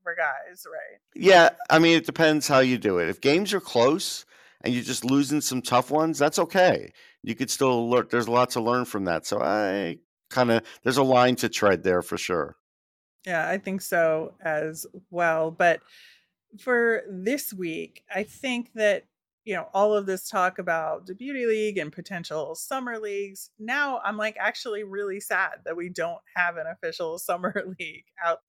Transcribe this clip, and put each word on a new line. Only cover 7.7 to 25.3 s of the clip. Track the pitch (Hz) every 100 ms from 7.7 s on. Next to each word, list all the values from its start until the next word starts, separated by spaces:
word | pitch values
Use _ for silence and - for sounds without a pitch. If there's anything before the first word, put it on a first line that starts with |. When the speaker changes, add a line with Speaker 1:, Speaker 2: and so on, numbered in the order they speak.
| 120 117
Speaker 2:
lear-, | 123 -
there's | 120 110
a |
lot | 120 123
to | 123
learn | 113 123 120
from | 104
that, | 92 82 -
so | 104
I | 71 107 98 98 85 - _ _ _
kinda, | 127 120 113 - -
there's | 123 131
a |
line | 135 123 123 123
to | 117
tread | - 101 90
there | 92 90
for | - 87
sure. | - 87 73 - _ _ _ _ _ _
Speaker 1:
Yeah, | 185 165 160
I | 196
think | 196 190
so | - 170 165 160 160 -
as | 160 151 156 156 - 185 _
well. | 175 170 160 160
But | 165 175 160 _ - - _ _ _ _ 214
for | 254 240 233 220 -
this | 185 196 285 -
week, | 185 175 165 160 _ _
I | 196
think | 208 - 269 240 233
that, | 220 214 185 - _ _ _
you | 226
know, | 180 -
all | 196 214
of | 208 196
this | 185 -
talk | 202 180 185
about | 180 165 156 165 185
the |
Beauty | 190 262 269 233
League | 220 214 196
and | 151
potential | 180 - 180 170 156 147
summer | 165 - 269 247 226
leagues, | 214 202 196 190 - _
now | 220 277 285 254
I'm, | 196 214
like, | 214 208
actually | 202 - 240 208
really | 202 196 202 196
sad | -